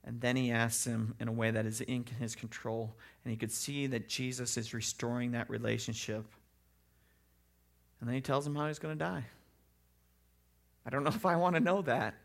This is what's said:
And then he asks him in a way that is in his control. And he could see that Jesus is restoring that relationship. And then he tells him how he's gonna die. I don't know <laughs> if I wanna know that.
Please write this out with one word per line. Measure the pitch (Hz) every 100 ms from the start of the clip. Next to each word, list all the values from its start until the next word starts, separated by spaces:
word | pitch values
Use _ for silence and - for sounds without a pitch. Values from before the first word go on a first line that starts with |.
And | - 117
then | 123 127
he | 127
asks | 117 117 117 -
him | 113 110 113
in | 117
a |
way | 113 113
that | 113 110
is | 110
in | - 127 120 117
his | 117 -
control. | 113 - 110 113 113 - - -
And | 123
he | 113
could | 110
see | - - 143 139
that | 123 101
Jesus | - 127 123 120 -
is | 113
restoring | 117 110 - 120 120 120
that | 120 -
relationship. | 117 113 113 117 110 - 110 110 - _ _ _ _ _ _ _ _ _ _ _ _ _ _ _ _
And | 117
then | 127
he |
tells | 131 139 147
him | 147
how | 147
he's | 147
gonna | 156 156
die. | 165 175 117 - _ _ _ _ _ _ _ _ _ _ _ _ _ _ 123
I |
don't | 135
know | 143
<laughs> | -
if | 202
I | 170
wanna | 180 165
know | 170 196
that. | 156 123 110 -